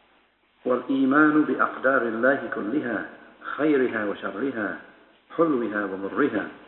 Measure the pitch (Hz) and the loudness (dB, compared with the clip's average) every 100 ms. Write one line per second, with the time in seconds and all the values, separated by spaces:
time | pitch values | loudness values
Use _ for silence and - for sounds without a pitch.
0 | _ _ _ _ _ _ 123 123 123 135 | _ _ _ _ _ _ -2 -2 0 2
1 | 131 143 151 151 127 127 110 - 131 135 | 4 6 6 4 2 0 -2 0 0 2
2 | 120 110 127 135 117 110 101 143 127 101 | 0 0 2 0 -2 -6 -4 -4 -4 -6
3 | - - - - - - 151 139 123 113 | -8 -14 -20 -18 -12 -2 2 4 2 0
4 | 104 90 104 95 135 117 98 - - - | -4 -6 -8 -4 -4 -4 -6 -8 -14 -20
5 | _ _ _ - 165 131 110 104 101 95 | _ _ _ 0 2 2 -2 -2 -4 -6
6 | 95 95 139 110 82 - | -6 0 0 0 -6 -10